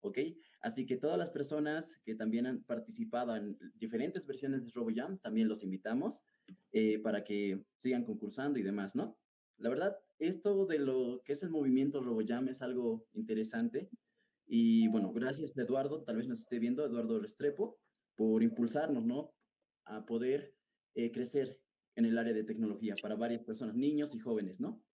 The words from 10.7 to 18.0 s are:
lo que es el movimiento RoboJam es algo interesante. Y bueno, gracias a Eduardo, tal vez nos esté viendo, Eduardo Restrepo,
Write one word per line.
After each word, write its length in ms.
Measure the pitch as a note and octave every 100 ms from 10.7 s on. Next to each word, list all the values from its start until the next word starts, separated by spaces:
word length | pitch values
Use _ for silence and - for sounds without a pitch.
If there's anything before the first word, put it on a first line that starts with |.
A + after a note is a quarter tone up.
| D3+
lo 420 | C3+ C3 B2 B2+
que 100 | -
es 100 | C#3+
el 80 | F3+
movimiento 500 | D#3+ C3+ C3 C#3 C#3
RoboJam 480 | B2 A2 G#2+ A#2+ C3
es 140 | -
algo 420 | B2 B2 A#2 A2+ -
interesante. 760 | G#2+ A2 A2 A2 A2+ A#2 C#3+ - - _ _ _ _ -
Y 400 | A#2 A#2 A2+ A2
bueno, 260 | A2 F#2+
gracias 420 | A2+ B2+ C#3+ D3+ C3+
a 40 |
Eduardo, 420 | A#2 C3+ C#3+ D3+
tal 140 | - A2+
vez 100 | B2+
nos 120 | A#2
esté 180 | - A#2+
viendo, 240 | A#2 B2+ C#3+
Eduardo 340 | A#2 A2+ A2+
Restrepo, 580 | G2+ - C#3+ D#3+ A#3 - _ _